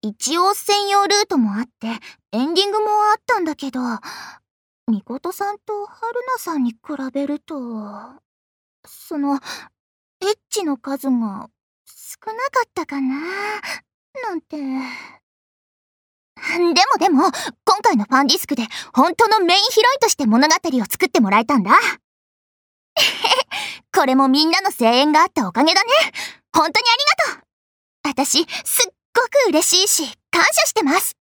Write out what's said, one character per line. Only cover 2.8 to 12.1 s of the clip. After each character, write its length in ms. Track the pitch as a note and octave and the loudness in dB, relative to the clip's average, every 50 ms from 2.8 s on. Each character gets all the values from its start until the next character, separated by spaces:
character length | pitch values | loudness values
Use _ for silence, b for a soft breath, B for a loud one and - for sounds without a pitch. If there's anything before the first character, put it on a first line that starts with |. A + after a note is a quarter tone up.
も 100 | G#4+ G#4+ G#4 G#4+ G#4 G#4+ | 0 0 0 2 2 2
あ 40 | G#4+ A4 | 0 0
っ 40 | _ | _
た 140 | - B4 G#4 | -2 -2 0
ん 40 | F4+ | 0
だ 120 | D#4+ D4 | -2 -4
け 140 | - - C4+ | -6 -8 -8
ど、 100 | - B3+ B3+ A#3+ A#3 G#3+ B B B B B B B B B _ _ _ _ _ _ _ _ | -6 -6 -6 -4 -6 -8 B B B B B B B B B _ _ _ _ _ _ _ _
み 160 | - A3 G3+ - | -2 -2 -2 -2
こ 160 | _ A#3 C#4 | _ -12 -8
と 140 | _ E4+ F#4 | _ -8 -6
さ 180 | - G4+ G4+ | -4 -6 -6
ん 80 | G#4 G4+ | -6 -8
と 280 | _ - G#4+ G#4 G4+ | _ -8 -8 -8 -8
春 340 | - - _ - A#4 A#4+ B4 B4 B4+ B4+ | -12 -12 _ -8 -6 -6 -6 -4 -4 -6
菜 20 | A#4 | -6
さ 180 | - - D#4+ | -4 -6 -2
ん 60 | D4 B3+ | -2 -2
に 100 | A#3+ A3+ | -2 -4
比 60 | _ _ - D4+ C4+ C4+ C4 B3+ | _ _ -10 -8 -8 -8 -6 -4
べ 140 | C#4 C#4+ | -4 -4
る 140 | C#4 D4 D4 | -4 -4 -8
と、 140 | _ - D#4+ C#4+ B3 A#3+ A#3 A3 G#3 G#3 G3+ G3+ G#3+ A#3+ C4 D4 _ _ _ _ _ _ _ _ _ _ _ _ _ | _ -10 -12 -10 -10 -10 -10 -10 -10 -12 -14 -16 -18 -20 -20 -20 _ _ _ _ _ _ _ _ _ _ _ _ _
そ 320 | - - - - - E4+ D4+ | -20 -20 -20 -14 -8 -4 -2
の、 160 | C#4+ C#4 C#4 | 0 0 0
エ 40 | C#4 B B B B B B B _ _ _ _ _ _ _ _ _ - | -2 B B B B B B B _ _ _ _ _ _ _ _ _ -4
ッ 120 | G4 G#4+ _ _ _ | -4 -4 _ _ _
チ 140 | - G#4+ F#4+ | -8 -6 -4
の 120 | D#4 C#4 | -4 -4
数 340 | B3+ _ C4+ C4+ C#4 - C4+ | -4 _ -8 -8 -6 -2 -2
が 380 | B3+ A#3+ A3+ G#3+ G3 G3 - A3 _ _ _ _ _ _ _ | 0 0 -2 -4 -6 -10 -14 -16 _ _ _ _ _ _ _
少 460 | _ - - - - | _ -20 -20 -20 -20